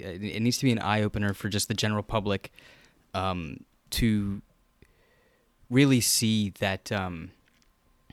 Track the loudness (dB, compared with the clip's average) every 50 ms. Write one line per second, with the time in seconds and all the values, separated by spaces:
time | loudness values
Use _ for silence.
0 | -8 -10 -10 -8 -8 -6 -4 0 0 0 0 2 2 2 2 2 2 0 2 2
1 | 2 0 0 0 0 0 -2 -2 -4 -2 -2 -2 -2 -2 -2 -2 0 0 0 -2
2 | -2 -2 -2 -2 0 0 -2 -2 -4 -8 -18 -20 -20 -20 -20 -20 -20 _ _ _
3 | _ _ -6 -4 -2 -2 -4 -4 -6 -8 -12 -14 -16 -20 _ _ _ _ -2 0
4 | 2 2 2 2 0 -2 -4 -8 -10 _ _ _ _ _ _ _ _ _ _ _
5 | _ _ _ _ _ _ _ _ _ _ _ _ _ 0 4 6 6 6 6 4
6 | 4 2 2 2 2 2 2 2 0 -2 -2 -2 -2 -2 -2 -4 -6 -6 -4 -4
7 | -4 -4 -6 -10 -12 -14 -18 _ _ _ _ _ _ _ _ _ _ _ _ _
8 | _ -18